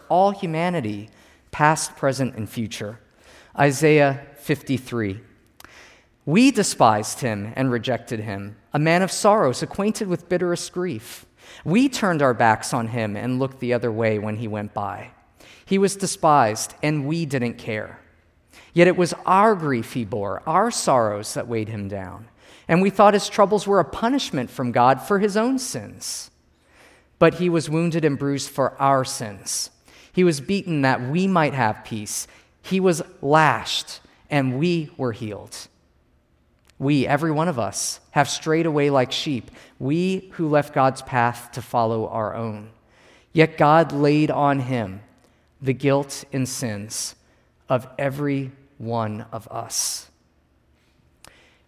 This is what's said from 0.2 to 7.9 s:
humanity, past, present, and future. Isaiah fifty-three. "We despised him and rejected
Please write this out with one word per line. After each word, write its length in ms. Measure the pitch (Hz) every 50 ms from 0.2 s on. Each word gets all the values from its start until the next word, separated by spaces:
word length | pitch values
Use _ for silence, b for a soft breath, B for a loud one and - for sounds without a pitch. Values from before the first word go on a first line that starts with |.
| 190 202
humanity, 800 | 202 196 196 165 160 160 170 180 180 165 120 107 104 101 110 - b b b b b b b b
past, 460 | - - 151 151 160 - - - -
present, 400 | - - 139 127 127 135 117 -
and 120 | 110 110
future. 520 | - - 120 113 101 - - 110 104 117 - _ _ b b b b b b b b b
Isaiah 640 | - 139 147 131 127 156 151 156 151 143 139 135 131 - - -
fifty-three. 840 | - - - 151 147 - - 135 123 - - 123 117 110 98 95 110 - - _ _ _ _ _ - - B B B B B B B B B B _ -
"We 260 | 139 156 214 254 277
despised 680 | 254 220 185 - - - 139 113 107 107 110 - - -
him 300 | 139 120 107 101 101 110 117
and 160 | - 131 135
rejected 480 | 120 117 107 131